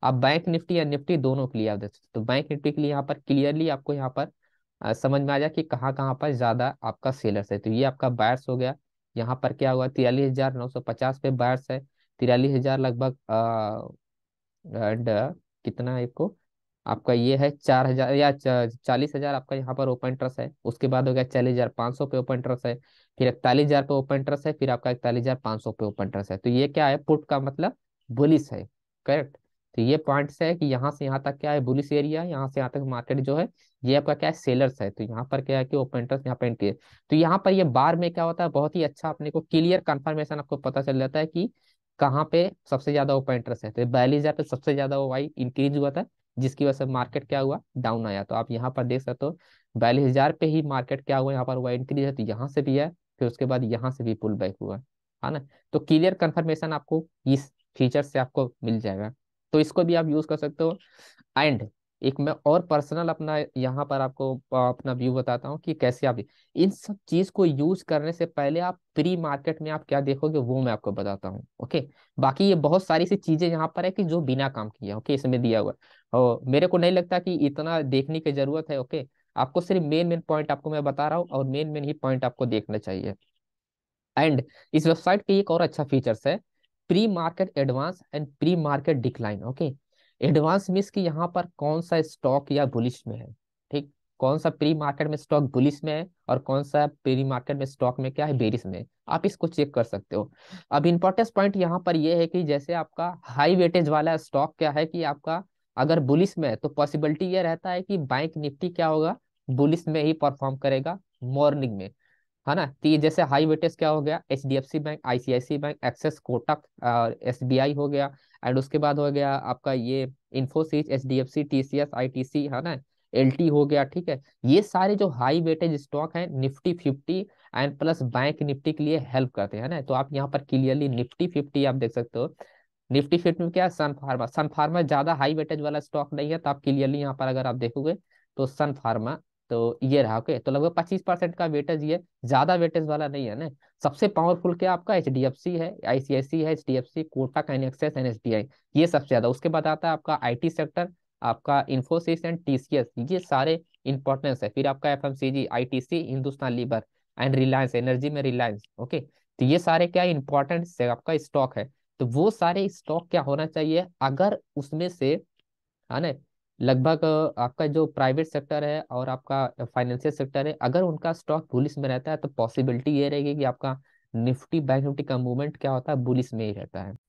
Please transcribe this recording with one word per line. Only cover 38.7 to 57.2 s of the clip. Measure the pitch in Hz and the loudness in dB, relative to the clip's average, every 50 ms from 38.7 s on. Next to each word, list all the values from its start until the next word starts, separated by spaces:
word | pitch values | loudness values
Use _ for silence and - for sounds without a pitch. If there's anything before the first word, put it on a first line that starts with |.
| - | 0
ही | 175 156 | 0 0
अच्छा | 151 - - - 156 | -2 -2 -4 -8 -8
अपने | 151 - 151 151 | -6 -6 -6 -4
को | 151 160 | -4 -4
क्लियर | 160 - - 160 165 175 180 180 | -2 2 2 4 4 4 4 2
कन्फर्मेशन | - - 147 139 139 160 156 156 151 - 151 147 | 2 0 -2 -2 -2 -4 -2 -4 -4 -4 -6 -8
आपको | 139 - - | -6 -6 -6
पता | 135 - 131 135 139 | -4 -4 -4 -2 -2
चल | 139 143 131 131 | -2 0 0 0
जाता | 131 131 - 156 | 0 0 0 -2
है | 156 | -2
कि | 160 - 170 196 254 _ _ _ _ _ _ _ _ _ - | -2 -2 -4 -4 -4 _ _ _ _ _ _ _ _ _ 0
कहाँ | 147 135 127 147 156 151 | 0 2 2 0 0 2
पे | - 170 175 196 - _ _ - | 2 2 2 2 -2 _ _ -4
सबसे | 139 131 - 151 | -4 -2 -2 0
ज्यादा | 147 143 139 139 139 | 2 2 2 2 2
ओपन | 135 135 - 127 | 0 0 0 -2
इंटरेस्ट | 123 120 123 120 - - | -2 -2 -6 -8 -8 -8
है। | 107 | -8
तो | - 120 123 | -4 -2 -2
बयालीस | 120 123 127 123 131 143 147 | 2 4 4 4 4 4 2
हजार | 147 151 147 | 2 0 0
पे | - 147 | -2 -4
सबसे | - - 135 - 156 143 | -4 -4 -4 -2 -2 0
ज्यादा | 143 139 135 139 139 | 0 0 -2 -2 -2
ओआई | 139 131 127 135 147 156 - | -2 -2 -2 -4 -4 -6 -6
इंक्रीज | - 127 123 131 139 135 139 143 | -6 -6 -4 0 0 0 0 2
हुआ | 147 143 143 | 0 -2 0
था, | 139 170 - - _ _ _ _ - 123 | -2 -4 -8 -8 _ _ _ _ -4 -2
जिसकी | 131 131 135 - 147 | -2 -2 0 0 0
वजह | 139 135 | 0 2
से | 139 139 | 0 -2
मार्केट | 131 131 127 - - - 143 - | -2 -2 -2 -4 -4 -6 -8 -4
क्या | - 147 135 | -2 -2 0
हुआ, | 135 135 143 - _ _ - | 0 -2 -2 -4 _ _ -8
डाउन | 131 120 113 113 117 113 | -4 -2 -2 -2 -2 -2
आया। | 107 98 98 101 | -4 -4 -4 -4
तो | - 113 | -4 -4
आप | 113 113 - | -4 -4 -4
यहाँ | 117 113 123 127 | -6 -4 -4 -4
पर | 127 135 123 | -4 -4 -2
देख | 120 123 131 | -2 -2 -2
सकते | 131 120 123 - 139 | -4 -6 -6 -4 -6
हो | 147 170 - _ _ _ _ _ _ - | -6 -6 -8 _ _ _ _ _ _ -2
बयालीस | 113 117 120 123 139 143 | 2 2 4 4 4 4
हजार | 127 127 139 139 156 | 4 4 4 4 2
पे | 160 - 165 | 2 0 0
ही | 156 151 160 | 0 2 0
मार्केट | 147 143 135 127 123 - 143 135 - | 0 0 -2 -4 -2 -4 -6 -6 -2
क्या | - 135 | -2 0
हुआ, | 135 131 139 139 | 0 0 0 -2
यहाँ | 127 127 | -2 -2
पर | 131 131 | -2 -4
हुआ | 127 127 123 | -4 -2 -2
इंक्रीज | 123 123 131 135 147 143 139 | -2 -4 -4 -4 -2 -2 0
है, | 139 139 | -2 -2
तो | 135 107 | -4 -4
यहाँ | 110 104 113 131 | -4 -4 -6 -6
से | 143 139 147 | -4 -2 -2
भी | 139 139 135 | 0 2 2
है, | 143 147 170 | 0 0 -2
फिर | - _ _ _ _ - 135 | -6 _ _ _ _ -4 -4
उसके | 117 - - 131 | -4 -2 -2 -2
बाद | 127 131 127 127 | 0 0 0 0
यहाँ | 110 117 110 123 131 | -2 -2 -2 -2 -4
से | 131 - 117 | -4 -4 -4
भी | 117 110 | -4 -4
पुल | - 110 107 104 | -2 -2 -4 -2
बैक | - 95 95 95 - | -2 -4 -4 -6 -6
हुआ, | 104 101 98 123 - _ _ _ _ _ _ - - | -8 -8 -8 -10 -12 _ _ _ _ _ _ -8 -6
है | - | -6
ना? | 156 143 135 - _ _ _ _ - | -6 -6 -10 -12 _ _ _ _ -4
तो | 151 | -2
क्लियर | 151 - 160 156 175 185 185 | 2 4 4 6 6 4 2
कन्फर्मेशन | - 170 160 - 175 160 160 156 156 160 156 156 | 2 0 0 2 0 0 0 -2 -2 -4 -6 -6
आपको | 143 - - 165 160 160 _ _ _ | -6 -4 -2 -2 -2 -2 _ _ _